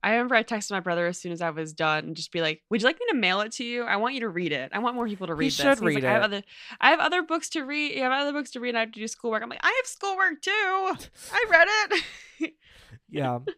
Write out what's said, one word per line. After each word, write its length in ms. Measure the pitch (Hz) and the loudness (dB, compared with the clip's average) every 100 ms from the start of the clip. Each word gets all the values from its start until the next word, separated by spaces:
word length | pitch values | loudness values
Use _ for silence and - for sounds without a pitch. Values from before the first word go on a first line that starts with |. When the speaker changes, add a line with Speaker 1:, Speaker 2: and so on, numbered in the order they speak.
Speaker 1:
I 100 | 196 | 2
remember 240 | 226 247 240 | 2 4 2
I 80 | |
texted 280 | 226 220 202 | 2 -4 -2
my 80 | 196 | -4
brother 260 | 180 170 175 | 0 0 0
as 100 | 175 | -2
soon 160 | 180 | -8
as 80 | 170 | -4
I 80 | 170 | -4
was 240 | 156 156 | -4 -8
done 320 | 156 160 156 156 | -2 0 0 -2
and 100 | 165 | -8
just 160 | 160 | -6
be 100 | 170 | -2
like, 220 | 160 156 _ | -2 -2 _
"Would 120 | 226 | 2
you 60 | 233 | 2
like 100 | 330 | 0
me 60 | 480 | 0
to 60 | 311 | 2
mail 260 | 185 190 | 2 2
it 100 | 208 | -2
to 120 | - 240 | -6 -6
you? 180 | 240 | -4
I 140 | 226 202 | 0 0
want 160 | 226 | 0
you 80 | 269 | -2
to 80 | 226 | -4
read 240 | 170 175 | -2 -2
it. 180 | 147 131 | -2 -4
I 60 | 202 | -2
want 160 | 240 247 | -2 0
more 100 | 233 | -4
people 220 | 202 180 | -4 -6
to 60 | 160 | 0
Speaker 2:
He 40 | |
Speaker 1:
read 60 | - | 0
this." 80 | - | 2
Speaker 2:
should 120 | 277 | 4
Speaker 1:
He's 100 | 277 | 4
Speaker 2:
read 140 | 208 143 | 4 2
Speaker 1:
like, 80 | 131 | 4
"I 60 | |
have 80 | 214 | 4
Speaker 2:
it. 40 | 208 | 2
Speaker 1:
other, 180 | 202 - - - 233 | -2 -8 -20 -18 2
I 100 | 247 | 4
have 80 | 320 | 6
other 200 | 302 359 | 4 2
books 280 | 330 320 - | 0 -2 -2
to 140 | 330 | -6
read. 340 | 269 294 294 254 | -4 -2 -2 0
I 60 | |
have 100 | 254 | 0
other 180 | 262 285 | 2 0
books 200 | 285 269 | -2 -6
to 100 | 254 | -6
read. 80 | 240 | -4
And 80 | 233 | -2
I 40 | |
have 100 | 226 | -2
to 60 | 220 | -4
do 80 | 220 | -10
schoolwork." 340 | - 233 220 | -6 -4 -4
I'm 60 | 233 | -4
like, 100 | - | -4
"I 60 | - 480 | 0 0
have 20 | 508 | -4
schoolwork 540 | - 403 381 381 320 | -4 -4 0 0 0
too. 100 | - 415 392 381 381 349 - - - | -2 0 2 0 0 -4 -8 -20 -4
I 120 | 415 466 | -2 4
read 180 | 330 359 427 427 392 - - - - | 6 8 6 2 0 -2 -14 -20 -8
it." 140 | 320 _ | -8 _
<laughs> 60 | _ - - 117 _ | _ -20 -20 -20 _
Speaker 2:
Yeah. 300 | - 131 180 143 | -4 -2 -2 -6